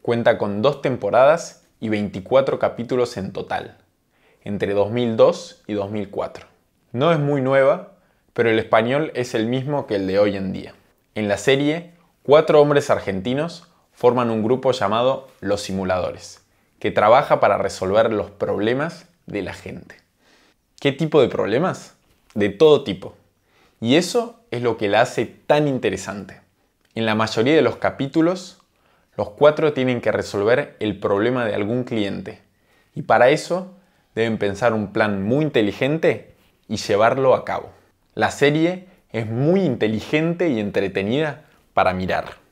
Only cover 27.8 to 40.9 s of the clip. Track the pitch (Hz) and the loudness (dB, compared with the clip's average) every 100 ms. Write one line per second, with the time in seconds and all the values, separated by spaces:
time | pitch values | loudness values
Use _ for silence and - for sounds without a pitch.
27.8 | 98 - 135 165 165 185 - - _ _ | -6 -4 -4 0 0 -2 -10 -20 _ _
28.8 | _ _ _ - 104 - 147 151 156 139 | _ _ _ -8 -8 4 4 4 0 0
29.8 | 127 120 107 101 95 104 101 127 - - | -2 0 0 -2 -4 -2 2 2 0 -6
30.8 | 107 90 107 101 113 127 117 101 104 123 | -4 -4 -2 0 0 -2 -4 -4 -4 -4
31.8 | 123 113 101 95 95 107 _ _ _ _ | -4 -4 -4 -6 -12 -16 _ _ _ _
32.8 | _ - - 113 127 151 - 180 185 - | _ -14 0 4 4 4 -2 -6 -6 -20
33.8 | _ _ _ - 113 110 101 95 120 110 | _ _ _ -4 -4 -2 -4 0 0 0
34.8 | 98 107 107 98 98 135 156 127 104 - | -4 0 0 0 0 0 2 2 0 0
35.8 | 131 160 170 110 - _ _ _ - 110 | -2 0 0 -2 -8 _ _ _ -10 -8
36.8 | - 101 113 131 131 107 - 95 - _ | -2 4 4 4 4 2 0 -8 -8 _
37.8 | _ _ _ - 104 - 143 151 165 180 | _ _ _ -4 -4 2 2 2 -2 -4
38.8 | - _ _ 110 110 113 143 190 175 117 | -14 _ _ -8 -6 -2 0 2 0 0
39.8 | 107 110 - 151 165 175 175 113 101 101 | -2 -2 -2 -2 -2 -2 -2 -2 -2 -2
40.8 | 98 | -2